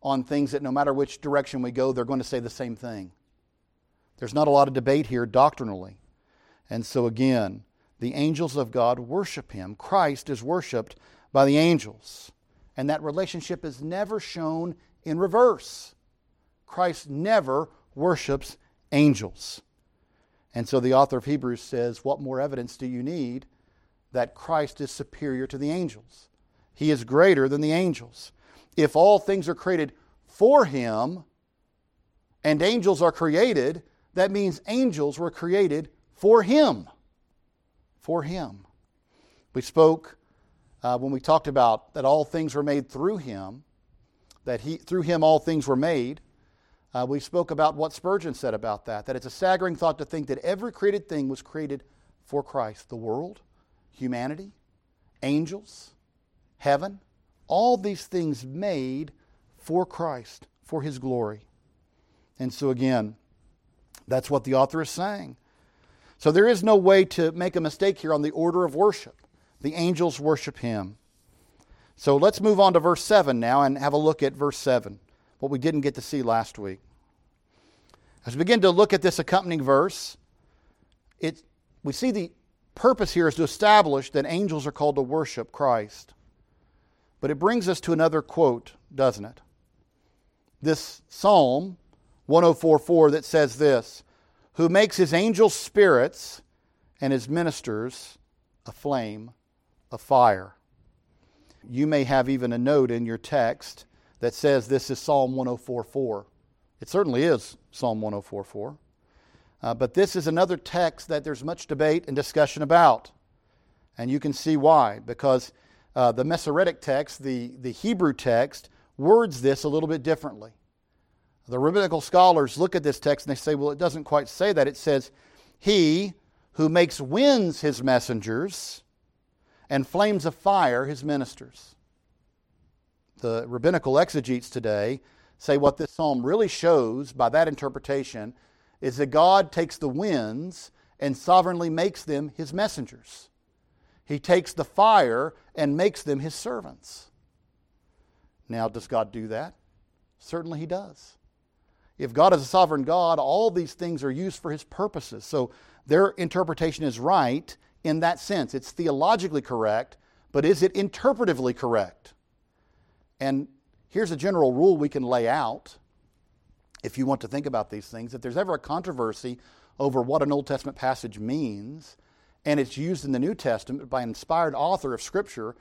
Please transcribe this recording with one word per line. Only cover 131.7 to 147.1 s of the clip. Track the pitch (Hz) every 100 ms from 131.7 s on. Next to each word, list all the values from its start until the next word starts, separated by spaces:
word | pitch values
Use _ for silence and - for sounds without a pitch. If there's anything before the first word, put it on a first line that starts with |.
| _ _ _ _ _ _ _ _ _ _ _ _ _ _ -
The | 117 113 120
rabbinical | 123 151 175 135 139
exegetes | 175 151 120 123 -
today | 127 110 104 110 135 _ _ _ _
say | - 143
what | 143 139
this | 151
psalm | - 151 127 127
really | 214 208
shows | - 170 156 113 123 131
by | 131 117
that | 151 160
interpretation | 143 139 131 - 139 131 113 107 - _ _ _ -
is | 139 123
that | 139
God | 151 175 196 170
takes | 165 165 -
the | 147
winds | 139 208 143 107 120 180 - - _ _ -
and | 143 127
sovereignly | - 185 175 175 170
makes | 160 190 -
them | - 143 147 -
his | 143
messengers. | 175 214 - 113 117 - - _ _ _ _ _ _ _ _
He | - 147
takes | - 180 180
the | - 139
fire | - 214 208 127 117 156 - _ -
and | 147 147
makes | 208 -
them | 151 135
his | 151 -
servants. | 233 233 78 65 - - _